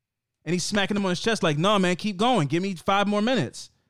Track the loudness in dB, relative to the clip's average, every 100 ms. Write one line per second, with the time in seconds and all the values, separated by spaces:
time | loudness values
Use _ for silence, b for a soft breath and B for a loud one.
0 | _ _ _ _ -4 -4 -2 -2 0 0
1 | -2 -2 -2 0 0 2 2 4 2 0
2 | -4 -2 2 2 2 -2 -4 -6 0 0
3 | 2 0 0 0 -2 -6 -20 _ _